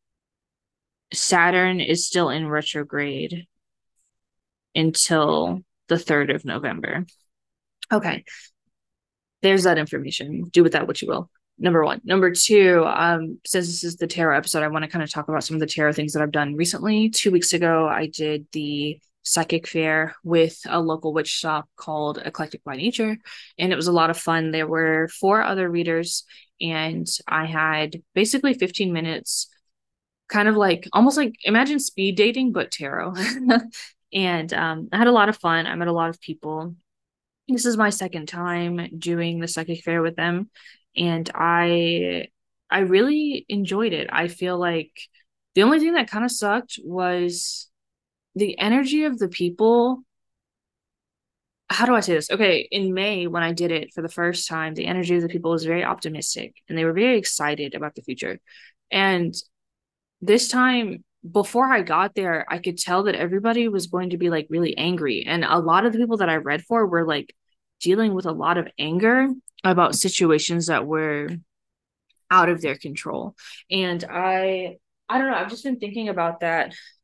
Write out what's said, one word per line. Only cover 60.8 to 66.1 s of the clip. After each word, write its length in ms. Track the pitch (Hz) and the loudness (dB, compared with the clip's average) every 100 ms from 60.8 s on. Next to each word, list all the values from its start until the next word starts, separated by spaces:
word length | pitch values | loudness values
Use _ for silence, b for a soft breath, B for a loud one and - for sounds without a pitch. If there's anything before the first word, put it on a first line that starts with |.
| 214 175 _ _ 170 | -2 -8 _ _ -2
before 360 | 202 202 240 262 | -2 0 2 4
I 80 | 240 | 2
got 340 | 170 156 196 | 2 0 0
there, 300 | - 185 160 - | -2 -2 -2 -4
I 120 | 175 | -4
could 180 | 180 175 | -4 -4
tell 280 | - 180 | 0 0
that 100 | 202 | 2
everybody 540 | - 175 190 226 233 233 | 0 -2 0 0 2 0
was 180 | 196 175 | 0 -2
going 240 | 180 180 | -4 -2
to 80 | 175 | 0
be, 100 | 175 | 0
like, 200 | 160 151 | 0 -2
really 260 | 165 170 - | -2 0 0
angry. 480 | 165 175 143 - - | -2 0 -2 -4 -2
And 200 | 170 156 | -2 2
a 120 | 170 | 2
lot 280 | 165 180 233 | 2 2 2
of 80 | |
the 40 | 226 | 0
people 200 | 233 | 0